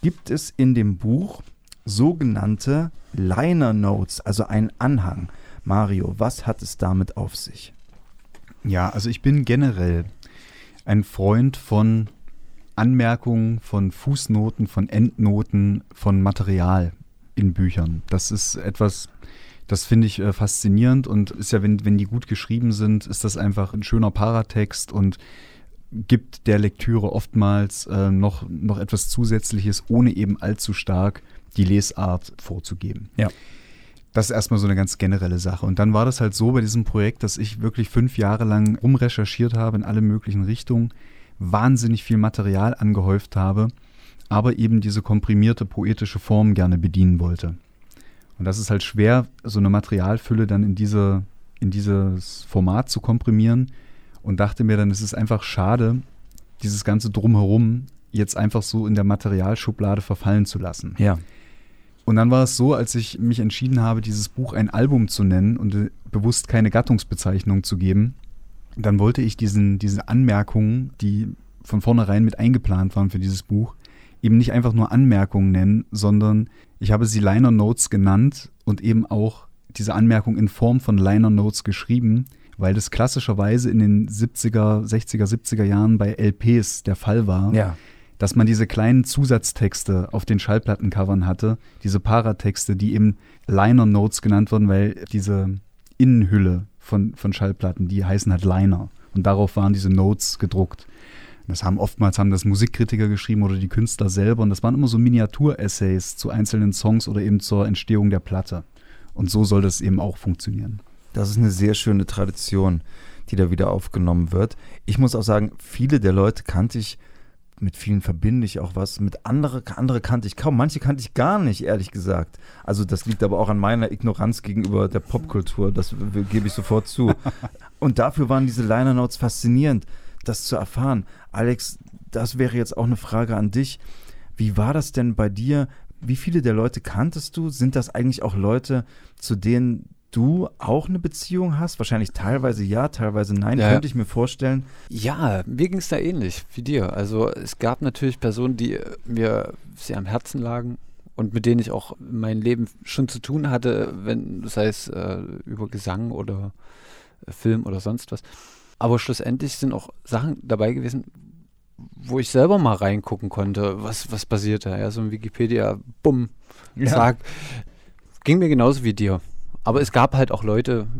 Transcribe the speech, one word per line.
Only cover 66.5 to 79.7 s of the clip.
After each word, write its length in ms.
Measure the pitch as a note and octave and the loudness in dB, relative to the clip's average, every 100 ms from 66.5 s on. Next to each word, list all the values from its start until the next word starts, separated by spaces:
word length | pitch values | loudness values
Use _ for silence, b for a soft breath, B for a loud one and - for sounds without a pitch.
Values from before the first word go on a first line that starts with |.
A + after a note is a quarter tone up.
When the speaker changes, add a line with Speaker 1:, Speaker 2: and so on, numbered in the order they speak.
| A#2 A2 | 2 4
Speaker 2:
Gattungsbezeichnung 920 | A2+ - A2+ - F#2 - F#2+ G#2 G2 | 2 2 0 0 -4 -2 -2 0 0
zu 140 | F#2 F2+ | 0 -2
geben, 380 | F#2 G2 A2+ C3 - - - - - - | 2 2 2 -2 -18 -18 -18 -20 -18 -4
dann 220 | G#2 G2+ | 0 4
wollte 240 | G2+ B2 | 4 2
ich 140 | A2+ - | -2 0
diesen, 420 | A2 G#2 G2+ G2 | 0 2 2 2
diese 300 | G2+ G2+ - | 0 -4 0
Anmerkungen, 840 | A#2 C3 G#2 G#2 A2 G#2+ A#2+ C3 - | 2 4 2 0 0 0 0 -4 -4
die 280 | G#2+ G2+ G#2+ - - - | -2 -2 -4 -8 -18 -20
von 180 | - G#2+ | -4 -2
vornherein 440 | G#2+ A#2 G2+ G2+ | 2 2 4 4
mit 140 | A2+ - | 2 2
eingeplant 580 | A2+ B2+ - F#2 F#2+ G2 | 2 2 2 0 0 0
waren 140 | G2 | 0
für 80 | F#2+ | 0
dieses 240 | F#2+ F#2+ | -2 -4
Buch, 340 | - G#2 A2+ - b b b b | -2 -2 -2 -8 b b b b
eben 160 | A2+ A2+ | 4 6
nicht 140 | A#2+ | 6
einfach 200 | A#2+ A#2+ | 2 2
nur 180 | A2+ G#2 | 2 2
Anmerkungen 600 | B2 C3 G#2 G2 G2+ G2 | 4 6 4 2 2 4
nennen, 320 | F#2 F#2+ G#2+ - | 4 4 2 0
sondern 580 | G#2+ G#2 G#2 G#2+ G#2+ A2 b b b | -2 2 4 4 2 0 b b b
ich 100 | - | 0
habe 160 | G#2+ A2+ | 2 2
sie 140 | G#2+ | 2
Liner 300 | G2+ G2+ B2+ | 2 6 6
Notes 380 | A2+ G#2 A#2+ - | 6 4 0 0
genannt 600 | G#2 G2 F#2+ C3 - - _ | 2 4 6 4 0 -16 _
und 160 | - G2+ | -4 -2
eben 260 | G#2 A2 - | 2 2 2
auch 400 | G#2+ A2 - - - | 0 -2 -4 -20 -20
diese 260 | _ | _